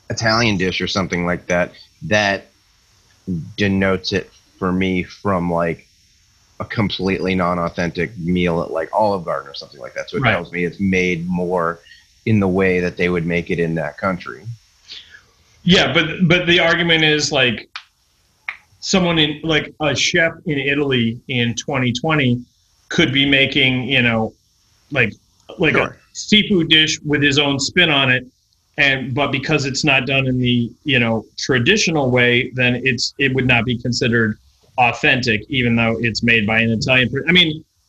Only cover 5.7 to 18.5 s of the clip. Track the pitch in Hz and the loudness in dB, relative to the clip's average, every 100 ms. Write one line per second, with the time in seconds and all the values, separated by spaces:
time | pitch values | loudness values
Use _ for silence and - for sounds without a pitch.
5.7 | 80 _ _ _ _ _ _ _ - 107 | -4 _ _ _ _ _ _ _ -14 -8
6.7 | - 98 - 95 92 92 92 87 87 85 | -2 -2 -2 -2 -2 -2 0 0 -2 -4
7.7 | - 87 85 85 117 82 90 87 82 - | -4 -4 -4 -6 -6 -2 0 0 -2 -4
8.7 | 78 78 95 107 98 82 71 69 71 - | -6 -4 0 0 -2 -4 -8 -10 -16 -18
9.7 | 71 60 - 67 - 123 92 85 87 87 | -18 -14 -12 -8 -2 0 -2 -4 -6 -6
10.7 | 80 98 92 90 87 87 90 90 90 82 | -2 0 0 0 -2 -4 -4 -2 -2 -2
11.7 | 82 - - _ _ 117 107 98 92 95 | -6 -14 -20 _ _ -2 2 2 2 2
12.7 | 90 87 85 90 90 85 85 82 85 82 | 0 -2 -2 -2 0 -2 -2 -2 -2 -2
13.7 | 82 76 - 98 90 - 62 107 117 _ | -2 -6 -4 -4 -4 -8 -16 -16 -16 _
14.7 | _ - - - - _ _ _ _ 180 | _ -20 -20 -20 -20 _ _ _ _ 2
15.7 | 180 139 151 160 160 170 175 170 175 165 | 4 4 2 0 0 2 4 4 2 4
16.7 | 170 170 160 156 151 143 143 123 104 - | 2 2 2 4 2 0 2 2 0 -8
17.7 | - - _ _ _ _ _ - | -18 -20 _ _ _ _ _ -16